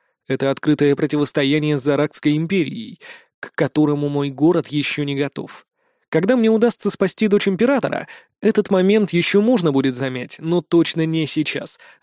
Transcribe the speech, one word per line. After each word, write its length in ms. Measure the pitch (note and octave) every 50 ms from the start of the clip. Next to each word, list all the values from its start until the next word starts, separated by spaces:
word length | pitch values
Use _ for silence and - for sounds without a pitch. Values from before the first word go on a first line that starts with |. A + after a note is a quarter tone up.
| _ _ _ _ _
Это 240 | - C3+ - C3+ C3+
открытое 460 | C#3 - - D#3 D3 - D3 C#3+ C#3
противостояние 840 | - D#3 C#3 D3+ D3 C#3+ - - D3+ C#3 C3+ D3+ D#3 D3+ D3+ D3+
с 60 | C3+ A#2+
Заракской 540 | D3 C#3 C#3 D3+ - - - - D3+ D3+
империей, 640 | D#3 E3 D#3 G3 F#3+ C#3+ - - A2+ A2+ - - - - - - - _ _ _ _
к 120 | - - -
которому 540 | - D3+ - - D3+ D3+ D3 D3 C#3+ D3
мой 220 | C#3+ C#3+ C#3+ C#3+ C#3+
город 380 | C3 C3 D3+ E3+ F3+ D#3+ B2+ -
ещё 340 | C#3+ C#3+ C3+ - - D3+ D3
не 120 | C#3+ C#3
готов. 500 | C3+ C#3+ C#3 - - - - - - - _ _ _ _ _ _ _ _ _ -
Когда 240 | D#3+ F3+ G#3+ C4
мне 140 | A#3+ A3 A3
удастся 400 | A3+ G#3+ A#3 A#3 - - - G3
спасти 360 | - - G3 F3+ - - A3
дочь 200 | G3+ G3+ G3+ -
императора, 600 | G3 F#3+ - A3+ C4+ C#4+ A#3 D3+ C#3 - - - - - - _ _ _ _
этот 300 | - A3 - G#3+ G3 -
момент 440 | G3 F#3 F#3 G3 G#3+ A3 G3+ - E3+
ещё 280 | F3 - - - G3+
можно 300 | G#3+ B3 C4 G3 E3+ D#3
будет 240 | C3+ C3+ C3 C3+ B2
замять, 420 | B2 C3+ C3 B2+ B2 B2 - - -
но 220 | D#3 E3 F3 F3
точно 460 | D#3+ _ E3+ E3 D#3 - - E3 D#3+
не 180 | D#3+ D#3+ D#3+ D#3
сейчас. 540 | - - D#3 D3 - - - - - - - - - - _